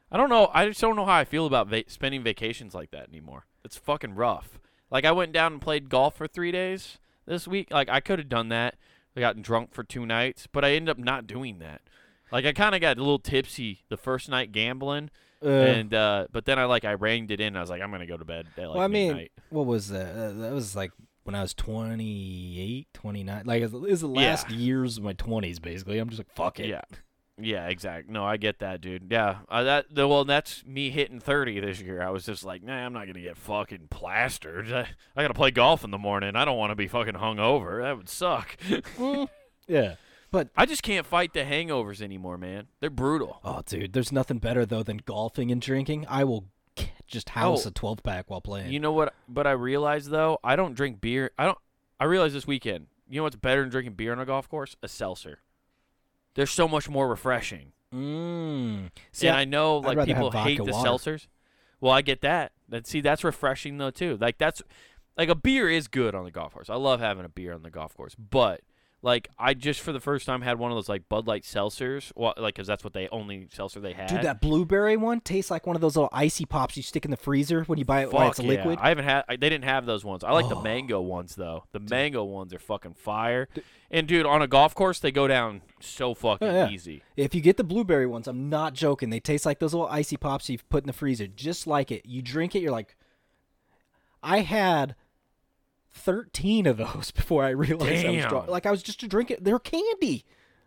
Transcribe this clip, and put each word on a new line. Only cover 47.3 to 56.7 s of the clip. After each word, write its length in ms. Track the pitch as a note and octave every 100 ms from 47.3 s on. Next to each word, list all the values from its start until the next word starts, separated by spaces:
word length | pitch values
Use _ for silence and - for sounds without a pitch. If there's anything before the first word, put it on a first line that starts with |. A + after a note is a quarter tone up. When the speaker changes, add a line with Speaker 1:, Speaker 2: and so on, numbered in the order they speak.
| - F3+ D3+ F2
Speaker 1:
Oh. 40 |
Speaker 2:
a 20 |
twelve-pack 580 | E2 G#2 A2 - F#2 -
while 120 | F#2
playing. 300 | - G2 G2
Speaker 1:
You 80 | C#3
know 120 | D3+
what, 220 | D#3 D3+ - -
but 180 | B2 C#3+
I 40 |
realized, 580 | C3+ B2 C#3 D3 D3 C#3+
though? 280 | D#3 D#3+ D#3
I 120 | A#2 C#3+
don't 180 | F#3
drink 260 | A#2+ C#3 G#2
beer. 300 | A2+ B2+ C3 -
I 80 | D#3
don't. 120 | F#3 _ _ _ -
I 60 | D3
realized 300 | F#3 D#3+ C#3
this 100 | C3+
weekend, 420 | C#3 A#2 F2+ D2 _ -
you 80 | C3
know 60 |
what's 120 | D#3 A#2
better 240 | C3 C3+
than 80 | C3
drinking 240 | B2+ B2
beer 180 | G2 A2+
on 80 | A#2+
a 60 | B2+
golf 240 | C3+ C3+
course? 260 | D#3 C3+ -
A 40 | G2+
seltzer. 520 | - G2 F#2 - D2 _ _ _ _ _ _ _ _ _ -
They're 100 | C#3
so 220 | -
much 220 | E3